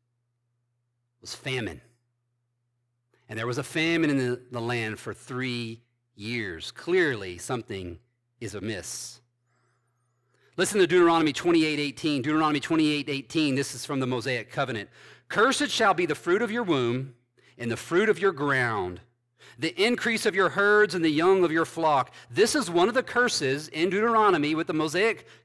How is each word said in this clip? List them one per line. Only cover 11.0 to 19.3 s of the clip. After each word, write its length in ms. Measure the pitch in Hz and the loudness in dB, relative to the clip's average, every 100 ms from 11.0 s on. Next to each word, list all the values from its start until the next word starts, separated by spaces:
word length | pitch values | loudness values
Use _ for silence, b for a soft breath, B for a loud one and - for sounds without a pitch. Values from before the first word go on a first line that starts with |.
| 170 165 156 | 6 4 2
twenty-eight 460 | 135 170 170 156 147 | 0 2 2 2 -2
eighteen. 420 | 147 127 160 143 | -4 -4 -2 -2
Deuteronomy 380 | 131 156 156 147 | 0 0 2 0
twenty-eight 500 | - 160 151 147 139 | 0 2 2 0 -4
eighteen, 460 | 139 - 165 151 | -8 -4 -2 0
this 220 | 135 139 123 | 0 -2 -8
is 100 | - | -6
from 140 | 139 | -4
the 80 | 127 | -2
Mosaic 420 | 127 123 123 107 | -2 -2 -4 -6
Covenant. 400 | - 139 113 101 B B B B | -6 -4 -6 -10 B B B B
"Cursed 420 | - 240 262 285 | 2 2 2 -2
shall 240 | - 220 | 2 2
be 100 | 170 | 4
the 120 | 175 147 | 0 -2
fruit 260 | - 190 | 0 2
of 80 | 226 | 2
your 140 | 233 | -2
womb 500 | 208 143 120 127 135 - _ _ b b | 0 2 2 -2 -6 -14 _ _ b b
and 120 | 117 | -6
the 60 | 127 | -6
fruit 320 | - 170 220 | 0 2 2
of 100 | 165 | 2
your 140 | 196 | 0
ground, 680 | 151 143 131 123 107 92 87 _ _ _ | 0 0 2 0 0 -4 -8 _ _ _